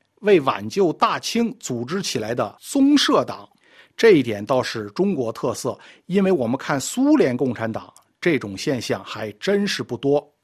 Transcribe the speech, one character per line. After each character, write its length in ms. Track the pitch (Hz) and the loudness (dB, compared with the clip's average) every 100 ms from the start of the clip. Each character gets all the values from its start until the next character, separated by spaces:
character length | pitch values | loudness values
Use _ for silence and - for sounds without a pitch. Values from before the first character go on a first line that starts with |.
| _ _ | _ _
为 180 | 202 180 | 4 4
挽 260 | 131 107 107 | 4 -2 -4
救 240 | 190 170 | 0 0
大 260 | 151 220 143 | 2 0 0
清 340 | - 226 233 - | -4 -2 -2 -4
组 240 | - 117 | -8 -6
织 180 | 123 190 | -4 -6
起 180 | - 123 | -4 -6
来 160 | 107 123 | -4 -4
的 200 | 104 - | -4 -6
宗 380 | - 277 277 294 | -6 2 4 4
社 280 | - 190 117 | 4 2 0
党。 220 | 98 101 _ _ _ _ - | -8 -16 _ _ _ _ 4
这 140 | 139 | 6
一 120 | 147 | 6
点 200 | 120 104 104 | 4 -4 0
倒 180 | 131 | 0
是 220 | 117 113 104 | 0 -6 -10
中 220 | - 202 | -2 -2
国 180 | 151 113 | 0 -4
特 220 | 113 131 | -4 -6
色， 240 | 104 127 101 - - - | -4 -6 -8 -14 -20 -2
因 180 | 190 | 0
为 80 | 190 | 2
我 160 | 170 113 | 2 0
们 100 | 131 | -2
看 220 | - 143 | -2 -4
苏 360 | - 254 277 302 | -2 0 2 4
联 180 | 151 123 | 4 2
共 180 | 135 | -2
产 180 | 113 113 | -2 -6
党， 220 | 107 - _ _ _ | -6 -12 _ _ _
这 200 | 180 135 | -2 0
种 180 | 107 98 | -4 -8
现 240 | 151 127 | -6 -6
象 220 | - 104 | -4 -6
还 280 | - 107 110 | -6 -10 -10
真 340 | - - 202 202 | -6 -2 0 -2
是 160 | - | -4
不 140 | 120 120 | -8 -4
多 280 | 139 143 - _ | 0 0 -2 _